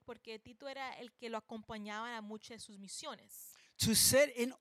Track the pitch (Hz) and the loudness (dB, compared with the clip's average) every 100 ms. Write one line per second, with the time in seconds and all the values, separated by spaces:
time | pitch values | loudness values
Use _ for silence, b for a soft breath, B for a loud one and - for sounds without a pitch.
0 | - 233 - 220 240 233 277 269 262 - | -16 -14 -12 -14 -14 -14 -10 -8 -8 -10
1 | 240 - 240 226 - 226 214 220 208 208 | -14 -12 -8 -8 -8 -10 -10 -10 -8 -6
2 | 233 233 208 214 - 226 - 202 196 - | -6 -8 -8 -12 -12 -16 -14 -16 -12 -10
3 | 311 226 - - - B B - - 214 | -10 -10 -14 -18 -18 B B 0 4 6
4 | - 254 294 240 240 262 | 8 8 6 4 -2 -2